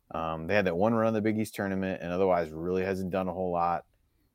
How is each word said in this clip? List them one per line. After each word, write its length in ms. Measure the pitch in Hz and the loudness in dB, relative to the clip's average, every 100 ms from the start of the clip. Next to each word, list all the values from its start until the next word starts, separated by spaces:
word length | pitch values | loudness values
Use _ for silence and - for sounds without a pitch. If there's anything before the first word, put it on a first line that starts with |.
| - | -10
Um, 320 | 80 80 80 80 | -6 -4 -4 0
they 80 | |
had 120 | 104 92 | 2 2
that 100 | 85 | 2
one 160 | 107 | 2
run 160 | 113 113 | 4 2
in 60 | |
the 80 | 110 | 2
Big 160 | 110 107 | 0 0
East 160 | 107 | -2
tournament 460 | - 98 95 95 90 | -4 -4 -2 -2 -4
and 100 | 85 | -4
otherwise 380 | 90 98 87 82 | 2 4 4 0
really 340 | 78 87 92 | -4 -2 0
hasn't 280 | 95 95 92 | 0 -2 -2
done 160 | 92 92 | -2 -2
a 40 | |
whole 180 | 87 92 | -2 -2
lot. 340 | 87 85 85 - _ _ _ _ | 0 0 0 -6 _ _ _ _